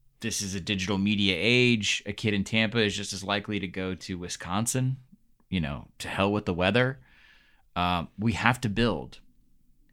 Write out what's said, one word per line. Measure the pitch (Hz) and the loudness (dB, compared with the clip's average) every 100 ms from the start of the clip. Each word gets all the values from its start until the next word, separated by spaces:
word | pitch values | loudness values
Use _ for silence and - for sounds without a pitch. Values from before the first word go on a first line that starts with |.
| _ - | _ -8
this | 117 101 | -6 -4
is | 101 | -4
a | 95 | -6
digital | 82 101 92 98 | -2 -2 0 0
media | 98 104 98 87 | 2 2 2 2
age. | 104 123 123 117 104 - - | 4 4 4 4 0 -4 -6
A | |
kid | 98 113 | -4 0
in | 104 | 0
Tampa | 95 110 110 117 | 0 0 2 2
is | 104 98 | 0 0
just | 98 | -6
as | 98 | -8
likely | 98 101 101 104 | -2 -2 0 -4
to | 92 | -4
go | 95 95 | -4 -4
to | 90 - 90 | -4 -6 -6
Wisconsin, | 87 - 87 95 117 127 131 131 - - _ _ - | -6 -8 -2 -2 0 0 0 -2 -8 -20 _ _ -4
you | 92 | -2
know, | 73 67 - - | -2 -4 -10 -12
to | - | -6
hell | - 98 | 0 2
with | 104 104 | 0 0
the | |
weather. | 85 90 113 127 135 - _ - - _ _ _ - | 2 2 4 2 -2 -14 _ -20 -20 _ _ _ -2
Um, | 90 87 76 - | 0 0 -2 -2
we | 110 | 0
have | 90 113 123 | 2 2 2
to | 110 | 0
build. | 98 120 82 62 - - _ _ _ _ _ _ | 2 0 0 -6 -16 -20 _ _ _ _ _ _